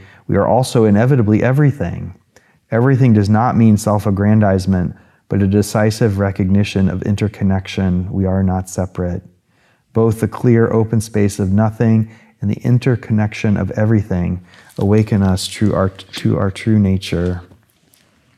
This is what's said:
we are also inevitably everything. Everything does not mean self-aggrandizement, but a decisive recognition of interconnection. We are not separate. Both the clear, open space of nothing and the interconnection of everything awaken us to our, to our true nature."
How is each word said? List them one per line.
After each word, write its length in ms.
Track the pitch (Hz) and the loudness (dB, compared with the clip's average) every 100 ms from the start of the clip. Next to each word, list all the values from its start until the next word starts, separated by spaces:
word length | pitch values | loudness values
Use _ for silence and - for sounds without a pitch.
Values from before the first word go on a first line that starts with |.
| - - - | -16 -14 -4
we 100 | 98 | 0
are 120 | - | 2
also 380 | 110 131 123 110 | 2 2 2 4
inevitably 560 | 101 123 139 104 107 | 4 4 2 2 2
everything. 760 | 120 135 147 - 87 87 90 - _ _ _ _ - | 2 2 2 0 -6 -8 -12 -16 _ _ _ _ -6
Everything 420 | 117 131 123 131 | 0 2 2 4
does 160 | 107 101 | 4 2
not 300 | 107 120 - | 2 2 2
mean 180 | 113 104 | 4 4
self-aggrandizement, 1200 | 107 104 104 95 104 110 104 95 95 92 87 - _ _ - | 2 0 0 0 2 2 2 2 0 -2 -2 -8 _ _ -6
but 140 | 101 | -2
a 40 | 98 | 2
decisive 720 | 104 101 110 107 107 117 98 | 2 0 0 0 0 0 0
recognition 680 | 98 95 95 98 104 98 95 | -2 -2 0 0 0 0 0
of 140 | 92 | -2
interconnection. 1080 | - 101 104 - 98 95 95 - 95 90 92 | -4 -2 -4 -2 -2 -2 -4 -4 -2 -2 -4
We 140 | 98 | -4
are 180 | 95 95 | -2 0
not 280 | 95 92 92 | 0 -2 -6
separate. 520 | - 90 - 90 87 - _ _ _ _ _ _ | -6 -6 -6 -6 -8 -12 _ _ _ _ _ _
Both 260 | 113 113 110 | 0 0 0
the 80 | 110 | -4
clear, 460 | - 127 113 113 | -2 2 4 4
open 280 | 110 110 113 | 0 0 -2
space 380 | - 104 101 - | -2 -2 -2 -2
of 140 | 95 | 0
nothing 580 | 101 110 110 113 113 110 - _ - | 0 0 0 2 2 -2 -8 _ -8
and 100 | 104 | -6
the 100 | - | -4
interconnection 920 | 123 123 135 117 - 107 107 - 110 98 | 0 0 0 -2 -2 -2 -2 -2 -2 -2
of 140 | 95 | -2
everything 720 | - 107 110 95 90 87 90 - - - - | -2 0 0 0 -4 -4 -6 -10 -20 -14 -4
awaken 460 | 98 107 110 104 | 0 2 2 0
us 240 | 95 92 - | 2 0 -4
to 260 | - 104 | -2 -2
our, 160 | - 95 | 0 -2
to 480 | - - - 113 80 | -4 -18 -6 -4 -2
our 140 | 95 | -4
true 300 | - 113 107 | -4 0 2
nature." 600 | 98 95 - 87 90 87 - - _ _ _ _ _ _ _ | 2 0 -4 -4 -4 -6 -12 -20 _ _ _ _ _ _ _